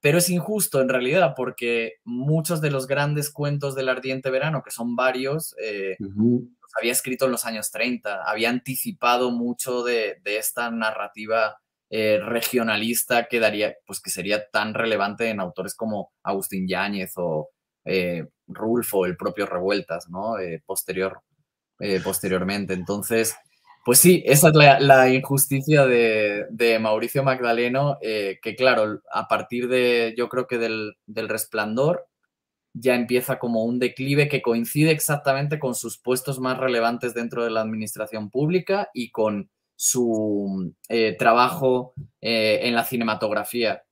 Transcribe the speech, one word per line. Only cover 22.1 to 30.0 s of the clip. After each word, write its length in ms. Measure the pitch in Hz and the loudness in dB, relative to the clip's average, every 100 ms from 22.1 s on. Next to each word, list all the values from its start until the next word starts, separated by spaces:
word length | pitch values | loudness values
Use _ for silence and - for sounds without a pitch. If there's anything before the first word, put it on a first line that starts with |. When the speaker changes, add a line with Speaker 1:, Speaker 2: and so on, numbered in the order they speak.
| 95 95 92 92 101 98 | -4 -2 -2 0 -4 -4
Speaker 1:
Entonces, 600 | 92 90 101 101 113 110 - _ _ _ _ | -6 -4 -6 -2 0 0 -4 _ _ _ _
pues 140 | - 123 | 2 6
sí, 240 | 175 180 - | 8 6 6
esa 220 | 147 165 | 8 8
es 60 | |
la, 240 | 156 147 135 | 10 10 10
la 300 | 139 135 127 | 10 8 8
injusticia 760 | 131 135 139 - 135 139 151 135 | 4 2 0 0 0 4 6 6
de, 600 | 120 113 110 104 104 101 | 6 4 2 0 -2 -6
de 280 | 113 117 113 | 0 2 2
Mauricio 460 | 110 110 117 139 | 2 0 0 0
Magdaleno, 760 | 135 127 120 117 120 127 143 139 | 0 0 0 0 0 0 0 -2
eh, 380 | 110 107 98 92 | -4 -2 -4 -6
que 120 | - 107 | -10 0
claro, 460 | 127 120 107 104 _ | 2 4 2 -2 _
a 160 | 98 113 | -6 -2
partir 400 | 107 - 120 123 | -2 -2 -6 0
de, 460 | 127 123 120 | 2 2 2